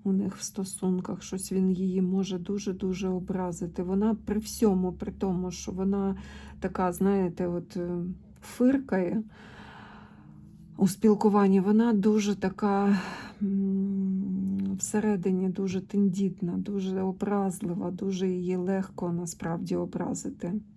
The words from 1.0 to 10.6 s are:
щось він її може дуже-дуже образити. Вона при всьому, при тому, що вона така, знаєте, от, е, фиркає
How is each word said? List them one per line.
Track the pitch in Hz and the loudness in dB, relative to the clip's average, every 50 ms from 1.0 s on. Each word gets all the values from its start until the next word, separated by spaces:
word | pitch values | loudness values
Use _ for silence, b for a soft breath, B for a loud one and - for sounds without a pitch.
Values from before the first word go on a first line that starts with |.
| 185 - 202 - - | -2 -4 -8 -8 -8
щось | - - 190 190 - | -8 -8 -8 -6 -2
він | 190 190 185 185 | 0 2 2 2
її | 185 175 190 185 180 190 | 2 2 0 0 0 2
може | 185 180 185 190 190 180 208 180 | 0 2 2 0 0 -2 -4 -6
дуже-дуже | 175 - 202 202 196 208 185 190 - 185 185 175 196 185 | -4 -4 -4 -4 -2 -4 -6 -2 -2 -2 -2 -2 -2 -2
образити. | 185 180 180 - 190 185 185 180 175 170 180 170 165 - 185 | -2 -2 -4 -4 -4 -4 -2 -4 -4 -6 -6 -8 -4 -6 -4
Вона | 175 190 196 208 220 226 214 - | 0 0 2 2 2 0 0 -2
при | - 208 214 | -2 -2 -2
всьому, | 214 - - - - 214 190 185 185 185 175 | -2 -4 -4 2 4 4 4 4 2 0 -2
при | - - 214 | -4 -8 -10
тому, | 190 - - 190 185 175 180 180 | -6 -4 -2 -2 0 -2 -2 -4
що | 170 - - - | -6 -8 -10 -8
вона | 190 180 190 196 196 202 196 196 190 190 B B B B B B B B | -4 -2 0 0 0 2 0 -2 -2 -4 B B B B B B B B
така, | - 185 180 - 185 180 | -8 -6 -2 0 0 0
знаєте, | 175 180 190 196 202 196 190 175 170 - 185 175 | 0 2 2 4 4 4 2 0 0 -2 -2 -2
от, | 175 175 170 - - 190 | -2 -4 -6 -6 -6 -6
е, | 175 175 175 175 175 180 185 - - - - - | -4 -4 -4 -4 -4 -6 -8 -10 -14 -20 -20 -20
фиркає | - - - - 247 254 269 269 269 - - 190 185 175 - 226 214 B B B B B B B B B B B B B B B B B B B B B B B B B B - | -18 -18 -2 2 4 4 4 4 0 0 0 0 0 0 0 -2 -4 B B B B B B B B B B B B B B B B B B B B B B B B B B -20